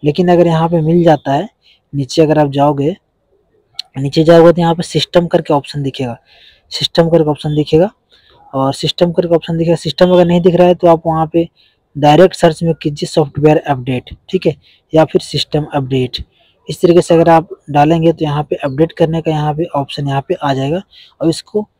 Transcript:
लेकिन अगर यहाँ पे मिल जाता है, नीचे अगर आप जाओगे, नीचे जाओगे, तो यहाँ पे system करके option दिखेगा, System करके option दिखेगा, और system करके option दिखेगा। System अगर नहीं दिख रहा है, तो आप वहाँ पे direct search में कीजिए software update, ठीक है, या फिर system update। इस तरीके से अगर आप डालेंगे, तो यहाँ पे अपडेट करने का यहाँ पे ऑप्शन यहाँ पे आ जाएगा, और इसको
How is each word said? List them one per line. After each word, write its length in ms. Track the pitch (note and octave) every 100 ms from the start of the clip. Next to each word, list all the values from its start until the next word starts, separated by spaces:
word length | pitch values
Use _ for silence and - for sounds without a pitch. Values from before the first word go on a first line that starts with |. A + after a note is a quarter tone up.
लेकिन 240 | D3 D3 F3+
अगर 180 | F3 E3+
यहाँ 220 | D#3+ E3
पे 120 | E3+
मिल 240 | D#3 F3
जाता 280 | E3 D3+ -
है, 160 | C#3 G3+ _ _ _ _
नीचे 280 | C#3+ C3+ -
अगर 160 | D#3 D3+
आप 120 | D3
जाओगे, 460 | C#3 C#3+ C#3+ C#3+ G3 _ _ _ _ _ _ _ _ - -
नीचे 260 | C#3 C#3
जाओगे, 280 | D#3 E3+ E3
तो 80 | E3+
यहाँ 140 | E3
पे 80 | E3+
system 440 | F3 D#3+ - F3+ E3+
करके 280 | E3+ D#3
option 280 | D3 C3+ D3
दिखेगा, 360 | C#3 - C3 A#2 _ _ _ _ _
System 380 | - - - E3
करके 220 | E3 D3+
option 240 | D3 D#3
दिखेगा, 360 | D3+ D3 D#3 F#3+ _ _ _ _ _ _
और 200 | C3+ C3+
system 380 | C3+ D#3+ - F3
करके 220 | E3 F3
option 240 | E3 - E3
दिखेगा। 180 | E3 E3
System 340 | E3+ - F3+
अगर 160 | F3+ F3
नहीं 140 | F3
दिख 140 | F3
रहा 120 | F3 F3+
है, 80 |
तो 120 | F3+ E3+
आप 160 | E3 E3+
वहाँ 240 | D#3+ D#3+
पे 160 | E3 E3+ _ _ _ _ -
direct 360 | D3 D3+ F#3
search 280 | - E3+ D#3
में 120 | E3+
कीजिए 320 | D#3+ D#3+ D3 F3
software 520 | - C#3+ C#3 D3+ D#3
update, 520 | - C#3 B2 B2+ - - _
ठीक 180 | F#3 F3
है, 100 | D3+ _ _ _
या 100 | D#3
फिर 160 | D#3 -
system 460 | - D3 - D3+ D3+
update। 500 | D3 C3 C3 B2 - - _ _ _ _
इस 100 | D#3+
तरीके 220 | F3 E3+
से 120 | E3
अगर 140 | E3 E3
आप 200 | E3 E3 - -
डालेंगे, 420 | C#3+ D3 E3 D#3+
तो 120 | D#3+
यहाँ 180 | D#3 C#3+
पे 140 | D3+ -
अपडेट 360 | C#3+ C3+ E3
करने 280 | - E3 E3
का 100 | D#3+
यहाँ 240 | D#3 D3+
पे 100 | D3+
ऑप्शन 440 | E3+ C#3+ C#3 - C#3+
यहाँ 160 | C3+ -
पे 60 |
आ 200 | F3 C#3+
जाएगा, 280 | C3 C3+ E3+ - _ _ _
और 80 | D#3+
इसको 400 | D#3+ - G#3 G#3+ _